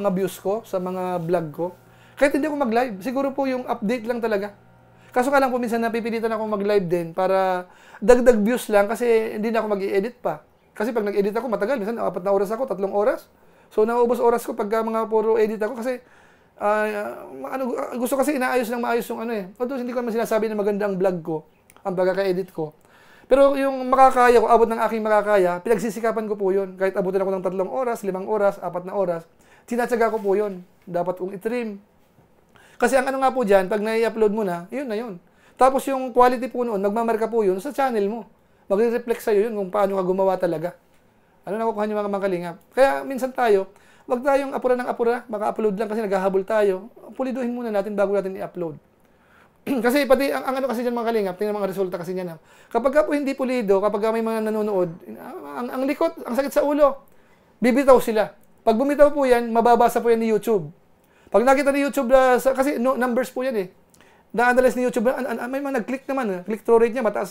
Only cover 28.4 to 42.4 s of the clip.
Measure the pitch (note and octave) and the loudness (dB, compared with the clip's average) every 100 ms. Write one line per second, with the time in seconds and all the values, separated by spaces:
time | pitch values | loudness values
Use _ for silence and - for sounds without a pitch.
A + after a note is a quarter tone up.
28.4 | G3+ F#3+ F3 F3 F3+ G3+ F3+ E3 - _ | 0 0 -6 -8 -6 -2 -2 -4 -8 _
29.4 | _ - - A#3 A#3+ A#3 A3+ A3 G3+ F#3+ | _ -20 -6 -4 -2 2 2 0 0 0
30.4 | G#3 F#3 F3+ _ - F3 F3 F3+ F#3 G3+ | -2 -6 -16 _ -6 -4 -4 -4 -8 -6
31.4 | A3 B3 A3+ G3+ _ _ _ _ _ _ | -6 -4 -6 -10 _ _ _ _ _ _
32.4 | _ _ - - A#3 C4+ C4+ C4+ C4 B3+ | _ _ -20 0 2 4 2 0 2 2
33.4 | G#3 G3 F#3 G#3+ G#3+ A3+ A3+ A3 G#3+ G#3+ | 4 4 4 -2 0 0 0 2 2 2
34.4 | G3 F3 F3+ B3 C4+ G#3+ A#3 F3 _ _ | -2 -4 -6 -8 -6 -6 -8 -12 _ _
35.4 | _ - C4 C4 - C4+ C4 B3 B3 B3 | _ 2 4 4 0 -4 0 4 4 4
36.4 | B3+ B3 A#3+ G3+ G3+ G#3+ A3+ A3 A3 A3+ | -4 -4 -2 -2 0 0 -2 -2 -2 0
37.4 | G3+ F#3+ C#4+ B3+ C4+ A3+ G3+ A#3 - _ | 0 0 -4 -2 0 0 -2 -4 -10 _
38.4 | _ _ - G3 A#3 A#3+ A#3 A3+ - G#3 | _ _ -4 0 2 0 -2 -4 0 2
39.4 | A#3 G#3 F#3 G#3 G3 G3 F#3 F#3+ F#3+ F3+ | 0 -2 -4 0 2 2 0 2 2 2
40.4 | F3+ D#3+ E3+ - _ _ _ _ _ _ | 0 -2 -6 -10 _ _ _ _ _ _
41.4 | - G#3+ A3+ G#3 G#3+ G#3 G#3 G3 G3 F3 | -8 -4 -2 -2 -2 -2 -2 -2 -2 -2